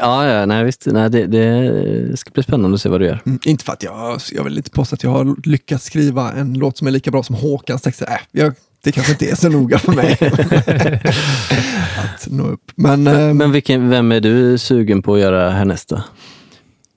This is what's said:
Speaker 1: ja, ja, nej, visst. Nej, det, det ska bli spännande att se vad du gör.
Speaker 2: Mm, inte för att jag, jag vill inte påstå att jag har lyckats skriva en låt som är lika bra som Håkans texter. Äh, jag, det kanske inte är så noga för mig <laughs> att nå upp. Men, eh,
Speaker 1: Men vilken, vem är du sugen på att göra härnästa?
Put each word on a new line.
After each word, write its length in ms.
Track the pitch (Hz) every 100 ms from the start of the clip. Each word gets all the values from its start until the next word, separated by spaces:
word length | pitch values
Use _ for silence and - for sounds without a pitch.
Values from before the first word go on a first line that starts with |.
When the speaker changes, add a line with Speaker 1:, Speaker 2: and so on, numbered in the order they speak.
Speaker 1:
ja, 260 | 120 127 143
ja, 200 | 107 101
nej, 180 | 110
visst. 220 | 117 - -
Nej, 240 | 107 110
det, 160 | 117 92
det 880 | 113 113 120 127 - 50 - 120 -
ska 140 | -
bli 120 | -
spännande 320 | 131 135 95
att 60 | 98
se 80 | 101
vad 120 | 90
du 60 | 90
gör. 160 | 110 -
Speaker 2:
Mm, 120 | 127
inte 200 | 147 151
för 80 | -
att 100 | -
jag, 380 | 92 107 117 120 -
jag 120 | -
vill 120 | - 147
inte 140 | -
påstå 240 | - 131
att 80 | 147
jag 80 | 131
har 260 | 131 135 139 156
lyckats 360 | 143 - 139
skriva 480 | - 156 143 127 123
en 220 | 131 139
låt 240 | 131 135 -
som 80 | 135
är 40 |
lika 200 | 135 139
bra 120 | 131
som 140 | 123 113
Håkans 460 | 147 139 - 127
texter. 240 | - - -
Äh, 60 | 120 - -
jag, 120 | 151 135 _ _
det 100 | 151
kanske 200 | 147 135
inte 180 | 147 -
är 40 |
så 140 | 175 170
noga 300 | 151 123 -
för 140 | -
mig 260 | 175 165 117
<laughs> 840 | 151 - - 170 - 156 165 113 - 107 147 131 104 202 262 233 120 92 101
att 120 | - -
nå 140 | 135 139
upp. 260 | - -
Men, 320 | - 147 139 143
eh, 280 | 143 151
Speaker 1:
Men 180 | 147 147
vilken, 360 | 143 - 131 123
vem 240 | 123 117
är 80 | 113
du 380 | 107 120 123 123
sugen 440 | - 127 107 98
på 120 | 98
att 60 | 104
göra 300 | 98 92 90
härnästa? 540 | 95 98 87 - 78 - - - - - - _ _ _